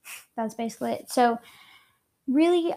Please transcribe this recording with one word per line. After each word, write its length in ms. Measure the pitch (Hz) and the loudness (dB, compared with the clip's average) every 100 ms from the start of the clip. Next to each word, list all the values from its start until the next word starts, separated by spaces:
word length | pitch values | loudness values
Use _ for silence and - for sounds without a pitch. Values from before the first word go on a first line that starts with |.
| - - - - | -20 -20 -12 -8
that's 180 | 220 | -6
basically 400 | 220 233 - 233 | -6 -8 -6 -6
it. 160 | - - | -6 -4
So 300 | - 240 233 - - - - _ _ _ _ - | 2 2 2 -8 -20 -20 -20 _ _ _ _ -2
really, 460 | 269 330 349 339 | 2 4 2 0